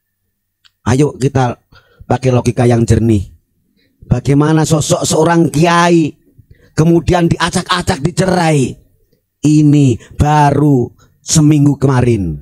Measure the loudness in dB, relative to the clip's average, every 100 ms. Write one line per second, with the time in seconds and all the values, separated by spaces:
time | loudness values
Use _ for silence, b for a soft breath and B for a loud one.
0 | _ _ _ _ _ _ _ _ -4 0
1 | -2 -2 -4 -2 -4 -6 _ b b b
2 | -6 -4 0 0 -2 0 0 0 0 0
3 | 0 -2 -4 -16 _ _ _ _ _ _
4 | -4 -4 0 0 2 0 0 -2 -2 -4
5 | -2 0 0 2 0 0 0 2 2 0
6 | -2 -6 _ _ -20 b b -2 2 2
7 | 0 0 0 -2 -4 -4 -4 -6 -4 -4
8 | -4 -2 -2 0 0 0 -2 -6 _ _
9 | _ _ _ _ 0 2 4 4 2 0
10 | B -4 0 2 2 2 0 0 -2 _
11 | b _ -4 0 2 4 2 0 0 0
12 | 0 0 -4 -4